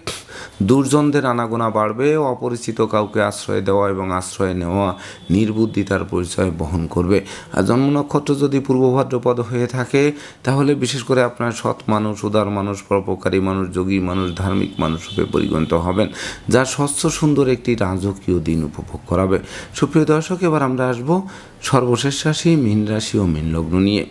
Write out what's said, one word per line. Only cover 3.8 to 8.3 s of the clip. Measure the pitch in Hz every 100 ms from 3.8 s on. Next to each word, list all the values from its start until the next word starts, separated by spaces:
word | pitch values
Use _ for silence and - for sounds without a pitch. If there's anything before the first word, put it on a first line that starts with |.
| 101
এবং | 95 92
আশ্রয় | 90 - - 95
নেওয়া | 90 85 98 98 90 - - -
নির্বুদ্ধিতার | 92 110 110 110 101 95 95
পরিচয় | 90 90 87 - 92 80
বহন | 76 85 80
করবে। | 87 87 98 - - -
আর | -
জন্ম | 98 120 139 143
নক্ষত্র | 143 147 147